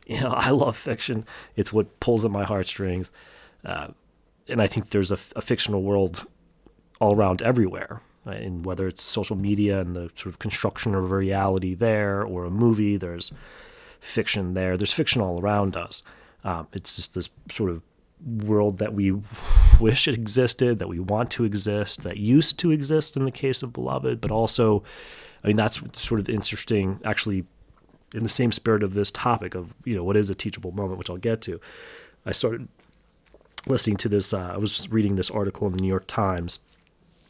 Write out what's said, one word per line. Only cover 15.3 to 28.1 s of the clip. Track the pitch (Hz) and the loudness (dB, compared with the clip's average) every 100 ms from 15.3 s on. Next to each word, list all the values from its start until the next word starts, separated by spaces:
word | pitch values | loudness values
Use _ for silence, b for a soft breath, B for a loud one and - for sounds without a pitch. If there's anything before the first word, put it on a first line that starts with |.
| 87 | 0
around | 101 104 98 90 | 0 2 0 -2
us. | 85 - B B B B 95 | -6 -8 B B B B -8
Um, | 85 78 | -8 -8
it's | 95 - - | -10 -8 -6
just | - | -4
this | 92 85 - - | -6 -8 -12 -12
sort | - 98 | -4 -2
of | 82 - _ _ _ 151 | -4 -10 _ _ _ -8
world | 110 104 104 104 95 | -4 2 2 2 0
that | 107 | -4
we | 104 98 | 0 0
<laughs> | 98 104 - - - - - | 0 -6 -6 6 10 12 10
wish | 113 123 - | 10 4 2
it | - | 0
existed, | 107 120 123 - 123 110 | 0 2 2 4 2 2
that | 92 | -2
we | 85 | -4
want | 95 107 117 | -2 0 0
to | - | 0
exist, | 113 101 104 104 101 - | 0 0 -2 -2 -2 -6
that | 87 104 | -6 -2
used | 104 143 156 - | 4 6 6 0
to | 175 | 2
exist | 151 139 156 151 135 | 2 2 0 0 -2
in | 135 | -4
the | |
case | - 135 127 | -2 -4 -2
of | 127 | -6
Beloved, | 120 127 135 131 117 | -6 -4 -4 -4 -4
but | 110 | -2
also, | 110 113 - 113 104 B B B B B B | 0 2 4 4 4 B B B B B B
I | 104 | 0
mean, | 107 | 2
that's | 110 - - - | 2 -2 -8 -8
sort | - 110 | -2 -2
of | 95 | 0
interesting, | 110 - 104 - 107 95 95 107 | -2 -2 -6 0 0 0 -2 -4
actually, | 104 107 95 87 _ _ _ _ _ _ | -2 -2 -4 -6 _ _ _ _ _ _